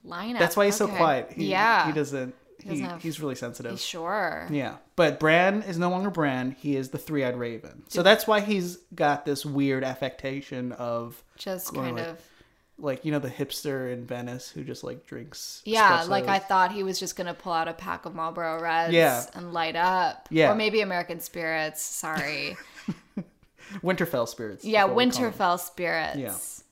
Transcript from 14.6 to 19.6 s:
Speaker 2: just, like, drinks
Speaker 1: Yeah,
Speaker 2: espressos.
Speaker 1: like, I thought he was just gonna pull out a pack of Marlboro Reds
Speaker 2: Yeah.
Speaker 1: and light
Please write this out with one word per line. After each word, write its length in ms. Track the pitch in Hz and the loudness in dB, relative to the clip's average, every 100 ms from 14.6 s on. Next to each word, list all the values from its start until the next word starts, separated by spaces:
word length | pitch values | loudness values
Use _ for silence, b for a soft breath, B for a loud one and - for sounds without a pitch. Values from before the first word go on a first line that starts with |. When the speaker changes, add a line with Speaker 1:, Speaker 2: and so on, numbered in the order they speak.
Speaker 2:
just, 200 | 131 123 | -10 -10
like, 220 | 135 - - | -10 -12 -14
drinks 560 | - - - - - 208 | -14 -14 -14 -14 -12 0
Speaker 1:
Yeah, 340 | 220 208 170 | 6 8 6
Speaker 2:
espressos. 60 | 170 | 4
Speaker 1:
like, 180 | 196 202 | 0 2
I 100 | 196 | 0
thought 320 | - 190 185 | 4 4 4
he 120 | 208 | 2
was 160 | 190 185 | -4 -4
just 160 | 185 - | -6 -6
gonna 180 | 175 | -6
pull 180 | 170 190 | -6 -4
out 140 | 170 165 | -2 -2
a 60 | |
pack 320 | 165 180 170 - | -6 -8 -8 -8
of 80 | 190 | -6
Marlboro 460 | 160 170 165 160 | -6 -4 -4 -2
Reds 320 | 165 165 165 | 0 2 4
Speaker 2:
Yeah. 300 | 165 160 123 120 | 6 6 4 -2
Speaker 1:
and 180 | - 175 | -10 -6
light 240 | 170 | -4